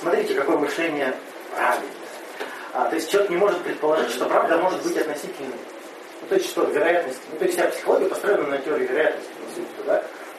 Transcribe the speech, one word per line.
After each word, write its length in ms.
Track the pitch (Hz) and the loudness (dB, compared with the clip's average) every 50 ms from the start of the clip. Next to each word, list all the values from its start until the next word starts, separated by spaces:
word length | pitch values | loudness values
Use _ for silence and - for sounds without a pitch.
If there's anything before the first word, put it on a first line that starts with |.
смотрите, 340 | - 170 - - - - - | 0 2 2 2 2 2 2
какое 220 | 139 139 160 160 147 | 2 2 4 4 4
мышление 560 | 147 - - 170 165 165 147 143 135 127 123 - - - - - - - - | 2 0 0 0 0 0 0 0 0 -2 -2 -4 -8 -12 -14 -14 -12 -8 -4
правильное. 340 | - 120 123 120 107 - - - - - - - - - - - - - - - - - - - | 0 2 2 2 0 -2 -6 -10 -12 -14 -14 -14 -14 -14 -14 -12 -10 -10 -10 -10 -12 -12 -6 -2
А, 140 | 127 - - | 0 0 2
то 60 | - | 0
есть 120 | - - - | 0 0 2
человек 220 | 190 196 202 - | 4 4 4 4
не 60 | 175 | 4
может 220 | 175 202 202 175 - | 4 4 4 4 2
предположить, 480 | - 147 - - 151 151 156 - - - | -2 -4 -4 0 2 2 2 2 2 0
что 160 | - - - | -2 -2 0
правда 320 | - - - - - 165 170 | 2 4 4 4 4 4 4
может 240 | 180 185 180 - | 4 2 2 0
быть 140 | - 170 - | 0 0 0
относительной. 560 | - - 156 147 - - 135 123 - 135 127 120 - - - - - - - - - - - - - | 0 0 -2 -2 -4 -6 -8 -10 -8 -8 -8 -8 -10 -12 -14 -14 -16 -16 -16 -16 -16 -16 -16 -16 -14
Ну, 60 | - - | -4 0
то 60 | 196 | 2
есть 160 | 180 - - | 2 2 2
что, 140 | - 170 - | 0 0 0
вероятность. 560 | - - 151 156 170 175 - - - - - - - | 2 2 4 4 4 4 4 2 -2 -6 -8 -10 -10
Ну, 60 | - - | -4 -2
то 60 | - | 0
есть 120 | - - | 0 2
вся 120 | - - - | 2 0 0
психология 380 | - - - 190 - - - | 0 0 2 2 4 4 4
построена 420 | - - - - 202 - 156 147 139 | 2 2 0 2 2 2 2 2 0
на 100 | 139 135 | -2 -2
теории 280 | - 156 143 131 127 120 | 0 0 0 0 0 2
вероятности, 420 | 131 156 156 - - - - - | 2 4 4 2 2 0 -4 -10
по 240 | - - - - - | -12 -12 -12 -10 -8
сути, 320 | - - - - - - | -8 -8 -8 -10 -6 -2
да? 160 | - - - - - - - - - - | 0 0 0 0 -2 -8 -12 -14 -14 -14